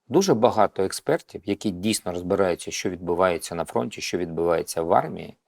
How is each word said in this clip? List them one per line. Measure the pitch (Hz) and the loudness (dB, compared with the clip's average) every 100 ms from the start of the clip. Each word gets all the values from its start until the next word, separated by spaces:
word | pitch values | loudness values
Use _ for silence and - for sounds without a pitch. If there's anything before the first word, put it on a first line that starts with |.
| - | 0
дуже | 147 196 | 2 4
багато | 110 117 104 98 - | 4 4 6 4 2
експертів, | 95 - - 165 - - | -2 -2 -2 -2 -4 -8
які | 104 101 110 | -4 -2 -2
дійсно | 87 107 101 92 | -2 0 -2 -2
розбираються, | 87 90 98 95 85 - | -6 0 2 2 0 -6
що | - 98 | -6 -6
відбувається | 87 87 85 92 82 - | -4 -2 2 2 0 -4
на | 85 | -6
фронті, | 80 117 120 - | -4 -4 -4 -6
що | - 87 | -6 -4
відбувається | 85 82 85 82 - - | -4 0 2 2 0 -4
в | 82 | 2
армії, | 113 156 - - - | 2 0 -8 -14 -16